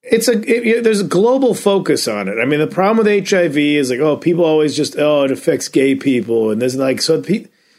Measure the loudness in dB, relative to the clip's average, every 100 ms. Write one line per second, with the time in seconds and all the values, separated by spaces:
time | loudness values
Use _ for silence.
0 | 0 0 2 -2 0 -2 0 0 2 0
1 | 0 2 2 2 2 0 0 0 0 -2
2 | -2 -4 -6 -2 0 0 -2 0 2 2
3 | 2 0 0 0 2 0 0 0 0 0
4 | 0 0 0 2 2 2 0 0 -4 0
5 | 0 2 0 -2 -2 -2 0 0 2 0
6 | 0 0 0 0 0 0 -2 -2 -2 -2
7 | 0 -2 0 -4 -4 _ _